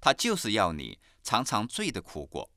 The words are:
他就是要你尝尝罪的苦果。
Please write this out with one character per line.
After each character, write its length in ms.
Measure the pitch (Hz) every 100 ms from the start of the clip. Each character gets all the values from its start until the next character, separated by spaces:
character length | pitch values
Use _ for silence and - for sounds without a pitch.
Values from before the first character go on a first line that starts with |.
他 120 | -
就 220 | 139 233 202
是 160 | 113
要 220 | 104 92
你 260 | 78 62 50 _ _
尝 220 | - 110 131
尝 200 | 120 110
罪 240 | - 208
的 120 | 98
苦 240 | - - 71
果。 260 | - -